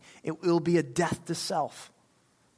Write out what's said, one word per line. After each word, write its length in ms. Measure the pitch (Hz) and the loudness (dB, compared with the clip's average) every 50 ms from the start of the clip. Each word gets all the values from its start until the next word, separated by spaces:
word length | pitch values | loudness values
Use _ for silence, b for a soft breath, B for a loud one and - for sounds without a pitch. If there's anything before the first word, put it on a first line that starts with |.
| B B B B | B B B B
It 220 | B 156 156 - 185 | B -8 -6 -2 2
will 160 | 175 170 170 | 2 2 4
be 180 | 143 170 175 | 4 4 2
a 60 | 165 147 | 2 2
death 420 | 135 131 175 175 156 165 - - | 0 0 0 0 0 0 -4 -4
to 80 | - 165 | -8 -6
self. 580 | - - - 190 160 143 113 - - - - _ _ _ _ _ _ _ _ _ _ _ _ _ | -6 -4 -2 -2 -2 -2 -4 -6 -14 -20 -20 _ _ _ _ _ _ _ _ _ _ _ _ _